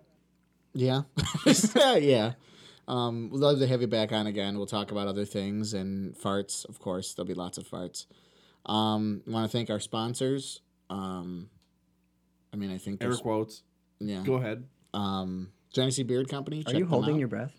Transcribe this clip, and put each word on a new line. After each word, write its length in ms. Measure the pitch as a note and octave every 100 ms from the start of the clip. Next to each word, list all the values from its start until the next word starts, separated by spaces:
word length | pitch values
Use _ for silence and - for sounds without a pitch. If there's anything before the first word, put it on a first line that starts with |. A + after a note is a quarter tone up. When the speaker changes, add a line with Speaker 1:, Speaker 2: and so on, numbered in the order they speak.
| _ _ _ _ _ _ _
Speaker 1:
Yeah. 300 | C3 B2+ C3+ - - - - -
<laughs> 280 | - G#3+
Yeah, 220 | - C4+ G3+
yeah. 360 | C#3+ A#2+ A2 - - - - - -
Um, 440 | B2 A#2+ A#2 A2+
we'd 100 | C3+
love 180 | C#3+ C#3
to 80 | C3
have 140 | B2+
you 80 | A#2
back 240 | A2+ A2
on 160 | A2 G#2+
again. 280 | G2+ G2 G2+
We'll 100 | G2
talk 260 | G#2+ G2+
about 160 | G#2 G2+
other 160 | G2
things 500 | G#2 G#2 G2 G#2 G#2+
and 400 | G2+ F#2+ G2 G2 -
farts, 480 | G#2 G2 G2 - -
of 100 | G#2+
course. 360 | - F#2 -
There'll 120 | - F#2
be 80 |
lots 240 | F2+ F2+ -
of 100 | -
farts. 380 | F2+ F2+ - - - _ _ _ _ -
Um, 560 | G#2+ A2 G#2+ G#2+ G2+ -
wanna 220 | A2+ A2
thank 220 | A#2+ A2+
our 100 | G#2
sponsors. 800 | - A2+ A#2 B2 C3 C#3 - - _ _ _
Um, 640 | F#2+ F#2+ F#2 F2 F2+ G2+ _ _ _ _ _ _ _ _ _ _
I 40 | G#2
mean, 140 | G2
I 80 | F#2
think 220 | G2 G2+
there's 160 | A#2+ A#2+
Speaker 2:
Air 40 |
quotes. 400 | A#2 G#2+ G#2+ - _ _ _ _
Speaker 1:
Yeah. 240 | G#2 F#2+
Speaker 2:
Go 100 | G#2
ahead. 300 | C3 A2+ A#2 C3 _ _
Speaker 1:
Um, 540 | G#2 G2+ - F#2 F#2 F#2 _ _
Genesee 320 | - C3 C3+
Beard 240 | A#2+ B2 C3
Company. 320 | C#3 C3+ D3+
Speaker 3:
Are 40 | D3+
Speaker 1:
Check 40 |
Speaker 3:
you 60 | D3
Speaker 1:
them 40 | F3+
Speaker 3:
holding 260 | C3 C3+
Speaker 1:
out. 40 | D3+
Speaker 3:
your 100 | A#2+
breath? 240 | G#2+ C3+